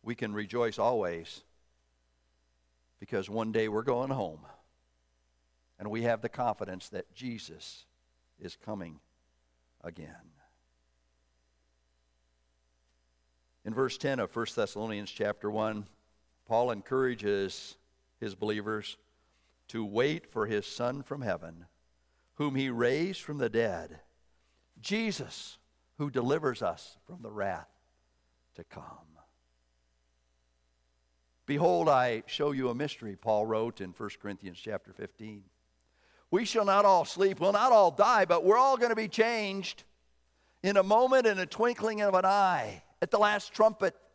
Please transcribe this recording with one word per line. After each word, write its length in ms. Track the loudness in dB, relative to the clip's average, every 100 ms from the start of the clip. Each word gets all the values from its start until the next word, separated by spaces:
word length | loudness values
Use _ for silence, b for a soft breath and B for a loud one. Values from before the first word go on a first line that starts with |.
we 140 | -10 -8
can 180 | -6
rejoice 460 | -6 -6 -2 -2 0
always 640 | 0 0 -2 -6 -10 -18 _ _ _ _ _ _ _ _ _ _ _ _ _ _ _ _
because 320 | -6 -6 -4
one 220 | -4 -2
day 160 | 0 0
we're 160 | 0
going 260 | 0 -2 -2
home 340 | -4 -6 -8 -20 -20 _ _ _ _ _ _ _ _ _ _ _ _
and 100 | -8
we 100 | -2
have 180 | 0 0
the 80 | -4
confidence 600 | -4 -4 -2 -6 -10 -10
that 260 | -12 -12
Jesus 720 | -12 -12 -10 -14 -18 -20 -20 _ _ _ _ _ _
is 160 | -16 -16
coming 440 | -12 -12 -12 -16 _ _ _ _ _ _ _ _
again. 500 | -16 -16 -18 -20 -20 _ _ _ _ _ _ _ _ _ _ _ _ _ _ _ _ _ _ _ _ _ _ _ _ _ _ _ _ _ _ _ _ _
In 100 | -8
verse 220 | -2 -2 -2
ten 220 | -4 -2
of 120 | -4
First 260 | -4 -6 -2
Thessalonians 540 | -4 -4 -6 -8 -10
chapter 380 | -4 -4 -2 -4
one, 400 | -2 -2 -4 -10 _ _ _ _ _ _
Paul 260 | 0 0
encourages 1040 | -2 -4 0 0 -2 -2 0 -2 -6 -16 -20 _ _ _ _
his 160 | -10
believers 640 | -6 -4 -4 -4 -6 -8 -16 _ _ _ _ _ _ _
to 160 | -8
wait 420 | -4 0 0 -2 -8
for 200 | -4 -2
his 200 | -2 -4
Son 360 | -6 -4 -4
from 180 | -10 -8
heaven, 480 | -4 -4 -6 -18 -20 _ _ _ _ _ _
whom 220 | _ -4 -2
he 140 | -4
raised 520 | 0 0 2 -2 -6
from 160 | -10 -4
the 120 | -2
dead, 520 | 0 0 -2 -10 -16 _ _ _ _ _ _ _ _
Jesus, 760 | -4 -2 -2 -4 -8 -12 -16 -20 _ _ _ _
who 120 | -4
delivers 500 | -2 0 0 0 -2
us 380 | -4 -4 -12 -20
from 180 | _ -18
the 80 | -14
wrath 380 | -6 -4 -6 -10 _ _ _ _ _ _ _ _
to 100 | -20
come. 540 | -18 -18 -18 -20 -20 -20 _ _ _ _ _ _ _ _ _ _ _ _ _ _ _ _ _ _ _ _ _ _ -4
"Behold, 420 | 2 2 4 4
I 360 | 4 4 0 -6
show 240 | -2 -2
you 180 | 0 -2
a 60 |
mystery," 400 | -2 -6 -8 -12
Paul 320 | -8 0 0 2
wrote 340 | -2 -2 -6
in 120 | -12
First 280 | -10 -12 -10
Corinthians 380 | -12 -10 -12 -14
chapter 340 | -8 -10 -10
fifteen. 560 | -14 -14 _ -16 -16 -20 _ _ _ _ b b b b
"We 140 | -2
shall 200 | 0 0
not 200 | 4 6
all 200 | 8 6
sleep, 360 | 4 2 0 2
we'll 120 | 2
not 200 | 4 6
all 180 | 8 8
die, 340 | 6 4 6
but 180 | 4 4
we're 160 | 6 6
all 180 | 6 4
gonna 200 | 2 0
be 120 | -2
changed 760 | 2 2 2 -2 -4 -8 -12 -20 _ _ _ _ _ _ _
in 140 | 2 4
a 60 |
moment, 440 | 6 6 6 6 4
in 120 | 2
a 80 | -4
twinkling 540 | 0 0 0 -4 0
of 140 | 2
an 100 | 4
eye, 580 | 4 4 4 2 -2 -10 -18 _
at 100 | 0
the 80 | 4
last 340 | 4 2 -4
trumpet." 440 | 4 4 6 -2 -2 _